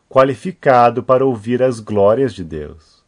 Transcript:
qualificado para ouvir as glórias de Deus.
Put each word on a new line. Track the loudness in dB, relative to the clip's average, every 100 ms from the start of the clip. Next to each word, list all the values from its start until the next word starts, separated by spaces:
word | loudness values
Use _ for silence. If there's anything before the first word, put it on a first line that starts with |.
| _
qualificado | 2 2 -2 -10 -4 2 4 2 0
para | -2 0 0
ouvir | -4 -4 -2
as | -2 -4
glórias | -4 0 2 2 -2
de | -6
Deus. | -12 -12 -14 -18 _ _